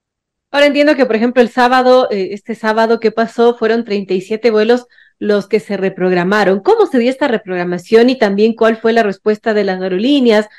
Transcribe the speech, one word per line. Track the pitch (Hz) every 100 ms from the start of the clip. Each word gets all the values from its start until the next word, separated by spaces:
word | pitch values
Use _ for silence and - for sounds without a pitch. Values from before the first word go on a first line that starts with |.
| _ _ _ _ _
Ahora | 285 285
entiendo | 285 294 294
que, | 214
por | 220
ejemplo, | 240 247
el | 233
sábado, | - 247 254 254 254 254
eh, | 202 185
este | 202 - 214
sábado | 220 220 226 226
que | 226
pasó, | 220 226 - 233 240
fueron | 220 233
treinta | 233 202 190
y | 185
siete | 185 214 233
vuelos | 214 220 247 247 _ _ -
los | 208 208 196
que | 214
se | 214 196
reprogramaron. | 190 180 185 180 175 214 185 196
¿Cómo | 359 453 381
se | 254
dio | 240
esta | 262 285
reprogramación | 220 185 180 180 175 - 226 247
y | 254
también | 208 196 220
cuál | 226 220 226
fue | 226
la | 226
respuesta | 214 190 214 214 226
de | 208
las | 196 185
aerolíneas, | 185 185 247 285 240 214 214